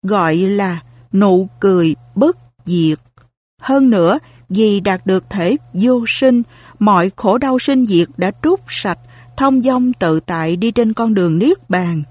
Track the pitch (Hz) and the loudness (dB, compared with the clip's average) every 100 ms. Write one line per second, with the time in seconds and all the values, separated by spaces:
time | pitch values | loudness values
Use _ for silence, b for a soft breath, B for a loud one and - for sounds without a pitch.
0 | 190 208 165 160 190 202 196 170 b b | -2 -2 0 0 0 -2 -4 -6 b b
1 | b 190 202 180 190 - 196 185 165 151 | b 0 2 2 0 -2 0 2 0 -2
2 | - - 285 359 _ _ - 175 160 151 | -8 0 0 0 _ _ -6 -2 0 -2
3 | _ _ _ _ _ _ - 269 269 208 | _ _ _ _ _ _ -2 2 2 2
4 | 170 262 b b b 185 220 202 196 185 | 2 0 b b b 0 0 0 -2 -4
5 | - 190 - 202 175 277 - 175 240 247 | -2 -2 -2 -4 -2 -2 -4 -2 0 0
6 | 226 - 262 240 233 B B B 214 190 | -2 0 2 2 -2 B B B 2 2
7 | 180 - 208 226 269 254 - 277 240 180 | 0 -2 -2 0 0 -2 0 0 2 0
8 | 170 - 180 - 311 381 - - 202 170 | 0 -4 -6 -2 -2 -2 -4 -8 -8 -8
9 | b b b - 269 262 247 254 247 247 | b b b -2 0 2 0 0 -2 -2
10 | 175 160 - 165 160 175 226 233 226 220 | 0 -2 -2 -6 -4 -2 -2 0 -2 0
11 | 226 208 175 160 247 392 _ 180 175 165 | -2 0 0 2 0 0 _ -4 -2 -4
12 | 147 | -8